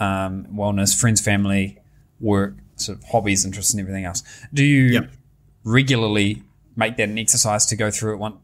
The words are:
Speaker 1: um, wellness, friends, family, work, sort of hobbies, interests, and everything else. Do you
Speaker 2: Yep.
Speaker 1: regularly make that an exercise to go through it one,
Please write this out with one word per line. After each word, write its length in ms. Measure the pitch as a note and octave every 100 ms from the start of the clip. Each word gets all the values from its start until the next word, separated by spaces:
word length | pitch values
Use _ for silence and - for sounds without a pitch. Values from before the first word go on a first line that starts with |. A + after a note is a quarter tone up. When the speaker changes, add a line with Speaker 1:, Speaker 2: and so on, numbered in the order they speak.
Speaker 1:
um, 440 | G2+ F#2+ F#2+ F#2+ -
wellness, 480 | G#2 G#2 G2+ G2 -
friends, 220 | A#2+ G#2
family, 560 | G#2+ G2+ G2+ G2 G2 - _ _ _ _
work, 360 | G#2 G2 G2 G2 - -
sort 220 | - F#2
of 40 | -
hobbies, 400 | A2+ G#2 G2 G2
interests, 280 | G2 -
and 80 | G#2
everything 240 | F#2+ F#2+ F2+
else. 180 | F2 - - -
Do 100 | C#3+
you 220 | C#3+ C#3 B2+
Speaker 2:
Yep. 260 | A#2+ - - _ _ _ _
Speaker 1:
regularly 800 | A2 B2 C3+ B2 A2 G#2 G2+ G2+ - _ _ A#2
make 220 | A2+ A#2+
that 100 | G#2+
an 80 | A2
exercise 460 | G#2+ A#2 A2 G#2+ -
to 80 | G#2+
go 140 | G#2+
through 220 | - A2
it 40 | G#2
one, 220 | G#2+ G2